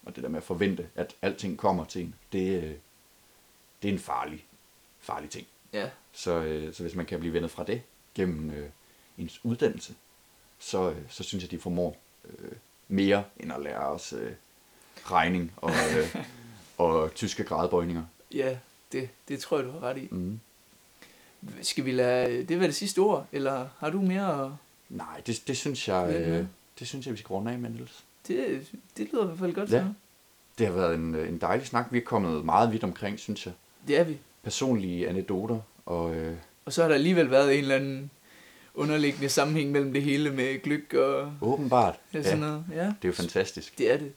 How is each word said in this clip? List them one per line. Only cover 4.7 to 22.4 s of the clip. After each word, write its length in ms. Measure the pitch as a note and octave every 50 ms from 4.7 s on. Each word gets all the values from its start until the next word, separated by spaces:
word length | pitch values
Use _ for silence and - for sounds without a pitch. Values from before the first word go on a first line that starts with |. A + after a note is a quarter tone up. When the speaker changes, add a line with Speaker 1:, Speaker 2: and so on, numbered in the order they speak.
| _ _ _ _ _ _
Speaker 1:
farlig 300 | - - - - D2 D2+
ting. 180 | - - - - _ _ _ - -
Speaker 2:
Ja. 160 | G#2 G2 - - - _ _ -
Speaker 1:
Så, 180 | - - F#2 E2+ E2
øh, 320 | D#2+ D#2 D#2 D2+ D#2 D#2 E2
så 100 | - F2
hvis 120 | E2 E2
man 100 | F2+ E2+
kan 140 | - F#2+ E2+
blive 140 | E2 E2+ D#2+
vendet 180 | F2 F2 -
fra 120 | - - F2+
det 180 | F2 G#2+ B2 A#2+ - _ _ _ _ _
gennem, 340 | - F#2+ F2+ E2+ D#2 D#2 D2+
øh, 180 | D2+ D2 D2 D2 D2 _ _ _ _ _ _ _ _ -
ens 280 | F2+ E2+ - - _
uddannelse, 480 | A#2 A#2 - D3+ - - - - - - - _ _ _ _ _ _ _ _ _ _ _ _
så, 300 | - - - F#2+ F#2 F2+
øh, 80 | D#2 D2+ D2+ -
så 140 | - - F#2
synes 200 | - - F#2+ F2+
jeg, 80 | F2
de 80 | - E2
formår, 380 | - F#2 F2 F2 F2+ E2+ - - _ _ _ _ _ -
øh, 220 | - - - - - - _ _ _ _ _ _
mere 360 | G2 F#2+ G2 G2 G2 G#2 G2+ - - -
end 140 | - - C2
at 80 | C2+
lære 180 | C#2+ C#2+ - - C#2 C#2
os, 260 | D2+ - - - -
øh, 180 | A#1 G#1+ A#1 - - _ _ _ _ _ _ _ - - - - - -
regning 460 | - F#2+ E2+ D#2+ F2 F#2 F2+ F2 E2 - -
og, 140 | - E2 D#2+ D#2+ D#2+ D#2 D#2 D#2
øh, 180 | D#2 E2 - - - - - - -
Speaker 2:
<laughs> 320 | - A2+ - - - - -
Speaker 1:
og 360 | F2 E2 D#2+ E2 D#2 D#2+ -
tyske 280 | - A2+ G2 - - G2+
gradbøjninger. 600 | - F2 D#2 E2+ - - F2 E2+ E2+ E2+ E2 E2 E2+ - _ - _ -
Speaker 2:
Ja, 240 | C#3 C3 C3 C3 B2 A#2+ - _ _ _ _
det, 180 | - C3 C3 A#2+ - _ _ -
det 120 | C#3 C3+
tror 180 | - - E3+ D3
jeg, 80 | C3
du 60 | B2
har 80 | C#3 E3 B2
ret 140 | B2 C3+ C#3
i. 100 | C3 -
Speaker 1:
Mhm. 280 | - F#2 F2+ F2+ G#2+ A2+ - _ _ _ _ _ _ _ _ _ _ _ - - - - - - - _ - - - -
Speaker 2:
Skal 240 | B2 - - - C3
vi 60 | C3
lade 520 | B2+ B2 B2 B2 B2 B2+ B2 B2 A#2+ B2